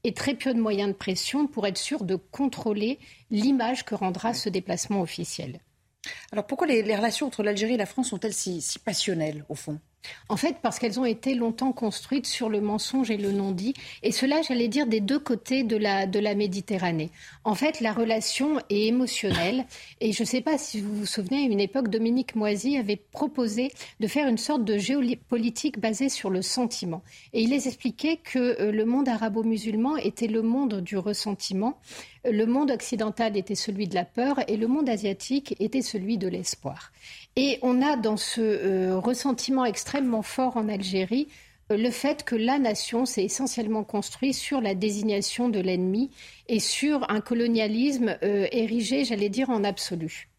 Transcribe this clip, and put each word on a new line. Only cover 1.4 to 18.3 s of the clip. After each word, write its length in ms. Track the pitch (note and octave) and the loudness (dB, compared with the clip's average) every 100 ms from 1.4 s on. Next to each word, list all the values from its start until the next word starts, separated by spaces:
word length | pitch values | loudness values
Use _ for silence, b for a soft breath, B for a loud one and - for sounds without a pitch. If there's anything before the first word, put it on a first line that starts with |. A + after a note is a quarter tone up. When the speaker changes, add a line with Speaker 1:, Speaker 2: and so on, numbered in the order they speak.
| D4 | 0
Speaker 1:
pour 180 | - G3+ | 0 -2
être 140 | F#3 | -2
sûr 240 | - C#4 | -4 -4
de 120 | F#3 F#3 | -2 -2
contrôler 840 | - - C#4 - A3+ G#3 A3 C#4+ B B B | -4 -2 -2 0 -2 0 -2 -4 B B B
l'image 520 | G#3 A#3+ C4+ A3+ C4 | 2 4 4 2 -2
que 120 | - G3+ | -4 -2
rendra 400 | F#3 F3+ A3 - | -2 -2 -2 -2
ce 140 | G#3+ | -2
déplacement 520 | F#3 F#3 F3 - G3+ | -2 -2 -4 -2 -2
officiel. 580 | E3+ - E3+ - C3+ - _ _ _ _ B B B | -2 -4 -8 -8 -10 -12 _ _ _ _ B B B
Speaker 2:
Alors 140 | G#3 G3+ | -6 -4
pourquoi 220 | C4+ E4+ | -2 4
les, 160 | A#3 | 4
les 120 | G#3 G#3 | 4 2
relations 300 | A3+ - C#4+ | 0 0 -4
entre 180 | - | 0
l'Algérie 300 | G#3 G3+ A3 | 0 0 0
et 40 | B3 | 0
la 100 | G3 | 0
France 220 | - B3 | -2 -2
sont-elles 240 | F#3+ A3 | -2 -4
si, 280 | G3 F#3+ F3 | -4 -4 -4
si 160 | - - | -4 -6
passionnelles, 640 | - F3 - E3+ D#3 D3+ D3 | -4 -2 0 0 -2 -4 -10
au 60 | D3 | -10
fond ? 240 | - D3+ _ _ B B - | -8 -10 _ _ B B -4
Speaker 1:
En 80 | G#3+ | 0
fait, 180 | D#4+ - | 0 0
parce 180 | A#3+ - | -4 -2
qu'elles 180 | A#3 G#3+ | -2 0
ont 80 | B3+ | 0
été 300 | A3 C4+ B3 | 0 -2 0
longtemps 380 | A3+ A3+ C4 | 0 0 -2
construites 520 | A#3+ A3 - - C4+ - | 0 -4 -4 -2 -2 -2
sur 220 | - A#3 | -4 0
le 140 | G#3 | 0
mensonge 500 | G#3 G#3 - C4+ A#3 | 0 0 0 0 0
et 60 | G#3+ | 0
le 160 | G3 | 0
non-dit. 400 | G3 G3 F3+ G#3+ C#4 B B | 0 0 -2 -2 -4 B B
Et 120 | G#3 | -2
cela, 280 | - C4+ D#4 | 2 2 2
j'allais 280 | D4+ B3 A#3 | 2 0 2
dire, 180 | B3 C4 | 2 2
des 140 | A3 | 2
deux 180 | G3+ C#4+ | 2 0
côtés 440 | C#4+ A#3 - C4 | 0 -2 0 0
de 120 | A#3 A3 | 2 2
la, 320 | G#3 G3 G3 | 2 2 2
de 120 | G3+ | 2
la 160 | G#3 G3+ | 2 2
Méditerranée. 760 | G#3 F#3+ - F#3+ F3+ E3 D#3+ B B B | 0 -2 -2 0 0 0 -4 B B B
En 100 | A3 | -2
fait, 280 | F#3+ D4+ D4+ | 2 0 2
la 100 | A3+ | 0
relation 680 | G#3+ A3+ A3+ - | 2 2 2 0